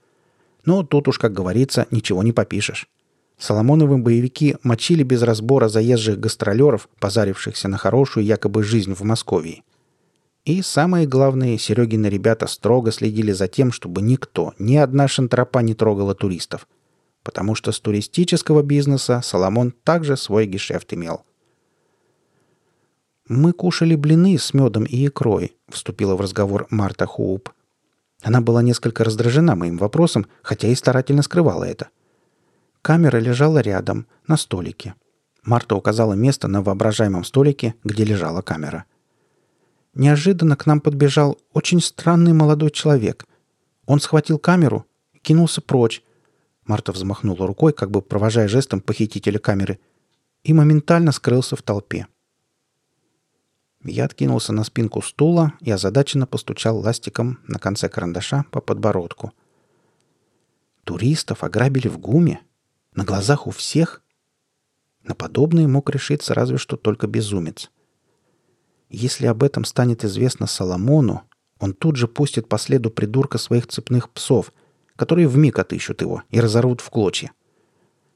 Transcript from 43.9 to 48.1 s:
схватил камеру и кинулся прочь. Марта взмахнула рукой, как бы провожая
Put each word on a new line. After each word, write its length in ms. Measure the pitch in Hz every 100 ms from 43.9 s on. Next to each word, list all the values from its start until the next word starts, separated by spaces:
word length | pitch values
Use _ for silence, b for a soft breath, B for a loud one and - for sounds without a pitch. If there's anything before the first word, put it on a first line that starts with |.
| 143
схватил 380 | - 156 156 151
камеру 480 | - 180 135 107 - _ _
и 60 | _
кинулся 420 | - 160 165 -
прочь. 420 | - 131 113 - _ _ _ _ _ _ -
Марта 260 | 104 -
взмахнула 540 | 95 95 98 107 90 95
рукой, 260 | 98 160
как 180 | - 101
бы 120 | 104
провожая 460 | -